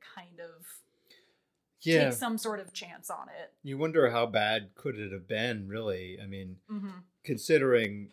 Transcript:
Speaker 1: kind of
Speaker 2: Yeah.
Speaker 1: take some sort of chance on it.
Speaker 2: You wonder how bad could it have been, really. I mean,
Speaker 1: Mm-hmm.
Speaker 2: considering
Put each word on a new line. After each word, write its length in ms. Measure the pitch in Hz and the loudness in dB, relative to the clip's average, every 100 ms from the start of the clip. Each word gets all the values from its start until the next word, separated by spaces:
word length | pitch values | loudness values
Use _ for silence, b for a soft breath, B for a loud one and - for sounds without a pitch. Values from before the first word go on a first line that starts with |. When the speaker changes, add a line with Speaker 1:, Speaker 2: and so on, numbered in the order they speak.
| - | -20
Speaker 1:
kind 260 | 190 175 170 | -20 -20 -18
of 440 | 170 165 170 - _ _ b b b b b _ _ _ | -18 -18 -20 -20 _ _ b b b b b _ _ _
Speaker 2:
Yeah. 240 | 160 160 135 | 2 4 4
Speaker 1:
take 40 | |
some 240 | 120 240 220 | 0 -4 -4
sort 220 | 220 202 | -4 -6
of 140 | 180 | -10
chance 360 | - 175 - - | -14 -16 -16 -12
on 180 | 170 - | -12 -12
it. 220 | - - _ | -16 -18 _
Speaker 2:
You 160 | 139 135 | -8 -2
wonder 320 | 160 156 123 | 2 6 6
how 160 | 117 117 | 6 4
bad 440 | 107 107 110 101 - | 4 4 2 -2 -10
could 220 | - 104 | -8 -6
it 140 | 101 | -8
have 160 | 95 95 | -8 -4
been, 400 | 110 120 107 98 | -2 -2 -4 -6
really. 500 | 110 110 92 92 98 | -6 -4 -4 -6 -12
I 40 | 98 | -12
mean, 320 | 98 92 92 - | -10 -12 -14 -12
Speaker 1:
Mm-hmm. 280 | 208 196 180 - _ | -10 -10 -14 -20 _
Speaker 2:
considering 840 | - 117 - 156 135 120 107 104 101 | -6 -4 4 4 6 6 4 -4 -10